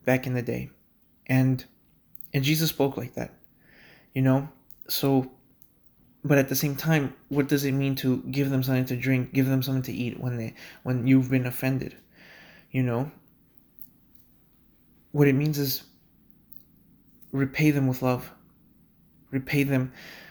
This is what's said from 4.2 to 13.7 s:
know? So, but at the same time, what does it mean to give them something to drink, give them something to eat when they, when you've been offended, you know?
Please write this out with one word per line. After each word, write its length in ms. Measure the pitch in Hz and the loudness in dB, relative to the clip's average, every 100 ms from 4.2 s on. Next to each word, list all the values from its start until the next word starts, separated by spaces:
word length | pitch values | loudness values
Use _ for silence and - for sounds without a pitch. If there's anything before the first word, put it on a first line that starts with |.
know? 280 | 131 135 151 - _ - - | 2 2 0 -14 _ -20 -8
So, 440 | - 139 135 127 - _ _ - _ _ _ _ _ | -2 2 2 0 -10 _ _ -20 _ _ _ _ _
but 140 | 143 143 | 2 2
at 100 | 135 | 2
the 80 | 135 | 0
same 200 | 147 135 | -2 -2
time, 380 | 156 156 131 - - | 0 2 0 -8 -6
what 200 | 143 135 | -2 0
does 180 | 147 139 | 0 0
it 80 | |
mean 220 | 135 139 135 | 0 0 0
to 220 | 131 127 131 | 0 -2 -2
give 180 | 135 135 | -2 0
them 140 | 135 | 0
something 220 | 127 127 127 | 0 0 0
to 100 | 123 | -2
drink, 380 | 131 127 123 | 0 0 0
give 140 | 135 131 | 0 2
them 140 | 131 | 0
something 220 | 135 131 | 0 -4
to 100 | 127 | -4
eat 260 | 120 123 - | -4 -6 -4
when 180 | 127 120 | -6 -6
they, 160 | 113 - - - | -8 -12 -20 -12
when 240 | - 127 123 | -4 0 4
you've 220 | 131 127 | 4 4
been 160 | 131 123 | 0 -2
offended, 500 | - 131 131 - - _ _ - - - - _ | -4 -4 -4 -6 -12 _ _ -20 -20 -20 -20 _
you 120 | 131 | -2
know? 280 | 127 117 143 - _ _ _ _ _ | 0 -2 -4 -10 _ _ _ _ _